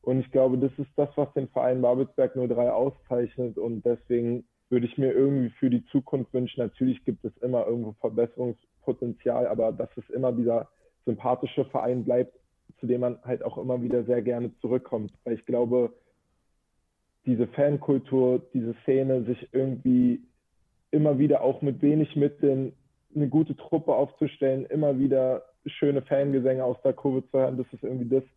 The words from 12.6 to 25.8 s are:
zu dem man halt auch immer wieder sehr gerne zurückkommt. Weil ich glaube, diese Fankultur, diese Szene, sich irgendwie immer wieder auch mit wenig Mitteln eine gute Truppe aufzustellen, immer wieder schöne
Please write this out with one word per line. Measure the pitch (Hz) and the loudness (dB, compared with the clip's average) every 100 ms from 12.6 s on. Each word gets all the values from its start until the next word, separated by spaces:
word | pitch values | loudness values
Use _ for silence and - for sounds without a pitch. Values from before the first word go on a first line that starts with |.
| _ _ | _ _
zu | 120 | -2
dem | 123 | 0
man | 123 113 | -2 -4
halt | 123 123 | -6 -6
auch | - - | -6 -8
immer | 127 123 | -4 -4
wieder | 120 123 | 0 -2
sehr | 113 120 | 0 0
gerne | 113 120 120 - | 0 -4 -6 -6
zurückkommt. | 117 127 - 113 104 _ | -2 -2 -2 -8 -8 _
Weil | - 113 | -8 -6
ich | - | -2
glaube, | 120 117 127 120 - _ _ _ _ _ _ _ _ _ _ _ _ - | 0 2 2 0 -4 _ _ _ _ _ _ _ _ _ _ _ _ -2
diese | 117 120 | 0 -2
Fankultur, | - 143 143 - 135 - 131 127 127 - | 0 0 2 0 0 2 2 2 2 -2
diese | 131 117 113 | -6 -4 -6
Szene, | - 135 131 131 | 0 0 2 0
sich | 113 123 - | -2 -6 -4
irgendwie | 131 135 131 254 247 123 - - _ _ _ _ _ _ | -2 -2 -2 2 4 4 0 -6 _ _ _ _ _ _
immer | 151 151 135 | 2 2 2
wieder | 147 143 | 4 4
auch | 131 131 | 2 0
mit | 143 123 | -4 2
wenig | 143 151 147 147 | 2 2 0 0
Mitteln | 143 143 143 135 131 - _ _ _ 151 | 0 2 2 2 -4 -8 _ _ _ -2
eine | 143 | 2
gute | 151 156 139 | 2 0 -4
Truppe | - 160 156 | -4 -2 0
aufzustellen, | 131 139 - 151 - 135 131 - | 0 0 -2 -6 0 -2 0 -4
immer | 156 151 131 | 0 0 2
wieder | 135 131 131 127 - _ - | 2 2 2 -2 -6 _ -14
schöne | - | -2